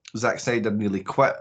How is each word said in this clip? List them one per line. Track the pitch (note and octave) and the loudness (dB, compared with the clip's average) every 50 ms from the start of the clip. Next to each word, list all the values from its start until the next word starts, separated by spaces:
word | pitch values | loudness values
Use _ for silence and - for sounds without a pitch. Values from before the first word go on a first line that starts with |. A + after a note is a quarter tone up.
| _ - - | _ -12 -6
Zack | A2+ A2 A#2+ - - | -2 0 0 0 0
Snyder | - - A#2+ A#2 G#2+ A2 | 0 -2 0 0 0 0
nearly | G#2 G#2 G#2+ G2+ F#2+ F#2+ F#2+ | 0 0 0 0 -2 -2 -4
quit | - - - C#3 A2+ - - | -4 0 2 4 4 2 0